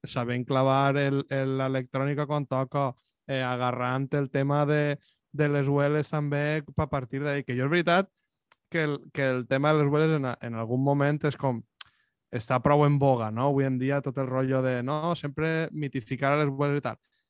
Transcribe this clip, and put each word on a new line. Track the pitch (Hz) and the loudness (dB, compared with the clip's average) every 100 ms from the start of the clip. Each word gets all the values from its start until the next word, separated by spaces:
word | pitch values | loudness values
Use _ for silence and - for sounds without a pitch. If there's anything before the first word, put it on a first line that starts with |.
| - | -6
sabent | 127 120 123 120 | -6 -4 -4 0
clavar | 135 135 135 139 139 | 2 4 4 2 2
el, | 139 139 - | 0 -2 -2
el, | 135 135 135 | -4 -2 -2
l'electrònica | 131 135 127 135 139 143 143 | -2 -2 -4 -4 -2 -2 -2
quan | 147 139 | -2 -2
toca, | 131 131 143 135 - _ _ - | -4 -2 -2 -2 -4 _ _ -6
eh, | 135 | -4
agarrant | 127 123 123 120 123 131 135 | -2 0 -2 -2 -2 -2 -2
el | 147 139 | -2 -2
tema | 139 139 147 | 0 0 2
de, | 147 151 147 143 _ _ _ | 2 2 0 -4 _ _ _
de | 143 147 | -2 0
les | 147 139 | 2 2
hueles | 143 143 151 143 | 2 2 0 -2
també | 156 147 143 147 156 147 | -2 -2 -2 -2 -4 -4
pa | - 151 | -4 -2
partir | 143 127 135 | -2 -4 -6
d'ahí, | 147 143 | -2 -4
que | 131 123 | -2 -2
jo | 135 | 0
és | |
veritat | 175 170 175 196 _ _ _ _ - _ | 0 2 2 2 _ _ _ _ -20 _
que | 170 151 | -2 -2
el, | 147 - | -4 -6
que | - 135 | -2 0
el | 127 117 | 0 0
tema | 135 147 | 0 4
de | 151 | 4
les | 143 | 4
hueles | 147 160 156 | 2 2 2
en, | 131 | -2
en | - 120 113 | -6 -8 -6
algun | 113 127 | -4 0
moment | 139 143 143 147 151 | 2 2 2 2 -2
és | 135 | -2
com, | 139 117 - - - _ _ _ - | -2 -4 -8 -18 -18 _ _ _ -10
està | 123 - 127 | -8 -2 0
prou | 143 147 147 | 4 6 6
en | 143 | 4
boga, | 139 123 110 | 4 2 0
no? | 110 139 | 0 0
Avui | 139 135 | 2 0
en | 127 | 0
dia | 131 143 | 0 -2
tot | 139 127 | -2 -4
el | 131 | -2
rotllo | 131 131 131 | -2 0 0
de, | 131 127 | 0 -2
no, | 123 151 165 | -2 -2 -2
sempre | 170 147 139 160 160 160 | -4 -6 -4 -2 -2 -4
mitificar | 151 143 135 110 131 139 147 | -4 -6 -6 -6 -2 2 4
les | 147 | 2
hueles | 135 143 143 | 2 0 0
i | 123 | -4
tal. | 110 _ _ _ | -8 _ _ _